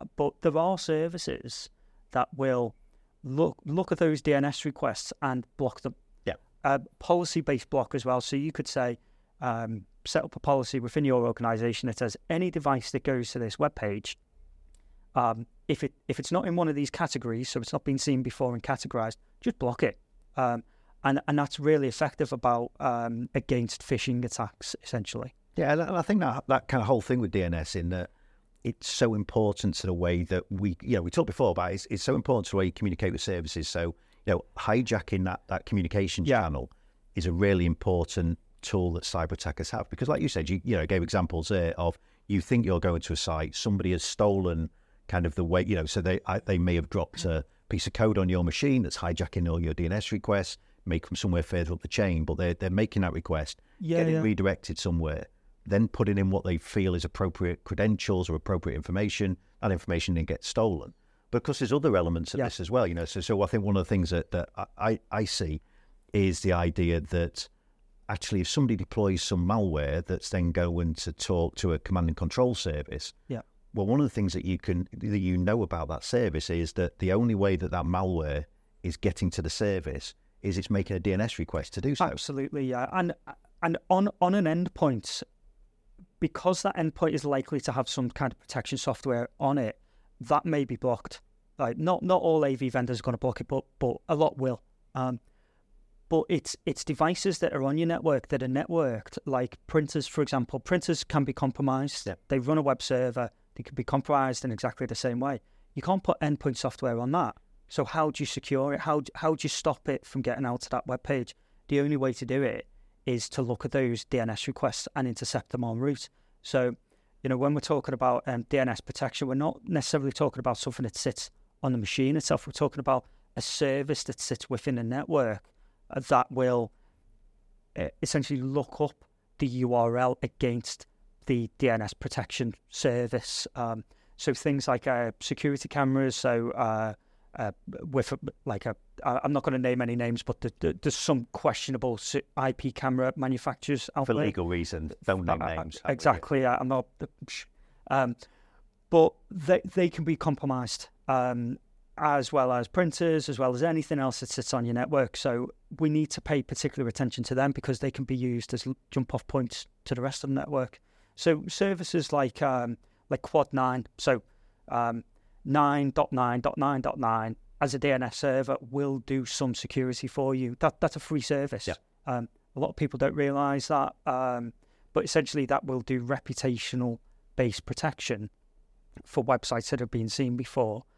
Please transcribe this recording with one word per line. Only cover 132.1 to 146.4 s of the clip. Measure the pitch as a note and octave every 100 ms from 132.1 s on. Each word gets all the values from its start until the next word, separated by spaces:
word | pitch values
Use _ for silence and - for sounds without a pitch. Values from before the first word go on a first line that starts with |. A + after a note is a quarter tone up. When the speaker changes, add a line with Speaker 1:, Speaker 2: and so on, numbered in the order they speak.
| - - - A#2 - _
Speaker 1:
service. | - C#3+ A#2+ A#2+ B2 - - - -
Um, | A#2 A2+ - _ _ -
so | -
things | B2+ D#3 C#3 B2+
like, | B2 -
uh, | B2 A#2 -
security | - - D3 C#3 -
cameras, | D3 C3+ C3+ C3+ -
so, | B2+ A#2+ A#2
uh, | B2 A#2 A2 A2 G#2 _ _ _ -
uh, | G#2+ - - -
with, | D#3+ C3 A2+
uh, | C3 C#3 -
like, | - G2+ A#2+
a, | G#2 _ - C3+
I, | B2
I'm | C3+
not | C#3+
gonna | D3 C3
name | B2+ B2
any | A#2+ A#2+
names, | A#2+ A#2
but | - -
the, | A#2+ -
the, | - -
there's | D3+
some | - - C3+ A#2
questionable | - D3+ A2+ - B2+ B2+
s-, | A2+ - C#3+ - -
I | C3+
P | B2 C3+
camera | - C3+ B2+ C3 -
manufacturers | C3 B2+ - B2 - C#3 - -
out |
Speaker 2:
For | C3
Speaker 1:
there. | A2+ G#2+
Speaker 2:
legal | - F2
reasons, | F2 E2 D#2+ D#2 -
don't | - F#2+
name | E2+ -
Speaker 1:
Uh, | -
uh, |
Speaker 2:
names. | D#2+ D#3 - -
Speaker 1:
exactly, | C3 D3 A#2 - C#3